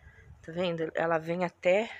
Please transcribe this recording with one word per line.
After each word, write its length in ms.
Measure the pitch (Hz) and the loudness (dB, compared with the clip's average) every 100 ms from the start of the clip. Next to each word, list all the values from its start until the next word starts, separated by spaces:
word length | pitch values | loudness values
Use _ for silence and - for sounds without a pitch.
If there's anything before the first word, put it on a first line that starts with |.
| - - - - | -20 -20 -20 -20
Tá 80 | - | -10
vendo? 400 | 165 180 165 160 - | -4 -2 -2 -4 -2
Ela 220 | 165 165 | 0 0
vem 260 | 160 175 | 0 -2
até 440 | 175 - 180 190 226 | -2 0 4 4 2